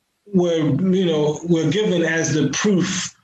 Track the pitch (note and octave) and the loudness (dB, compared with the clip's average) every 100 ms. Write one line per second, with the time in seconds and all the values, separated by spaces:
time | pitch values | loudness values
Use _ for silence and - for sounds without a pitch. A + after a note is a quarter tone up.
0 | _ _ G#3 F#3+ F3 E3 D3+ C#3 F#3+ F#3 | _ _ -2 0 2 0 0 0 0 2
1 | F3 D3+ D3 D3+ E3+ E3 D3+ F#3+ G#3 F3 | 2 0 0 -2 0 0 2 0 0 0
2 | D#3+ E3 C#3 D#3 D#3 - G#3+ F3+ - - | 0 0 0 0 -2 0 0 2 0 -4
3 | - - | -8 -14